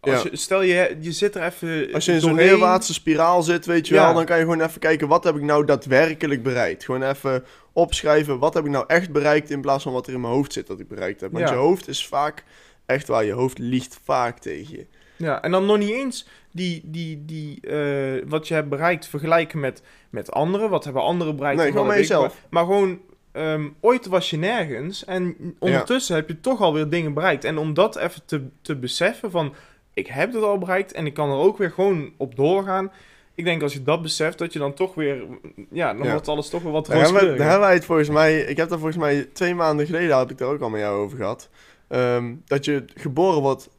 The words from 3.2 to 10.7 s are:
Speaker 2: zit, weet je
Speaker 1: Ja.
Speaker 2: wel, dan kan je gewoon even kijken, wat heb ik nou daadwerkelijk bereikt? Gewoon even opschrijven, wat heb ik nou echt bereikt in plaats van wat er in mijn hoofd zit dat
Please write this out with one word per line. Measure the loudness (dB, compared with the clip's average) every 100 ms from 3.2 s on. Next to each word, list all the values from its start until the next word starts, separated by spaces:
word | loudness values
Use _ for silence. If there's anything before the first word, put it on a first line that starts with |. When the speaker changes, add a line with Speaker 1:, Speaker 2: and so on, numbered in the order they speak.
| 6 4
Speaker 2:
zit, | 4 0 2
weet | 0 4
je |
Speaker 1:
Ja. | 6
Speaker 2:
wel, | 6
dan | 4
kan | 2 2
je |
gewoon | 2 0
even | -2 0
kijken, | 0 2 4
wat | 2
heb | 2 -2
ik |
nou | 2 2
daadwerkelijk | 4 0 4 4 4 0 -2 -2
bereikt? | -2 0 -2 -2
Gewoon | -6 -4
even | -2 -4 -2 -4 -6 -20 _
opschrijven, | 0 0 0 4 4 4 0
wat | 0
heb | 0
ik | -2
nou | -2 2
echt | 2 2
bereikt | 0 2 2 0
in | -6
plaats | -2 -2
van | -2
wat | -6 -6
er |
in | -8
mijn | -2
hoofd | 0 -2
zit | -4
dat | -10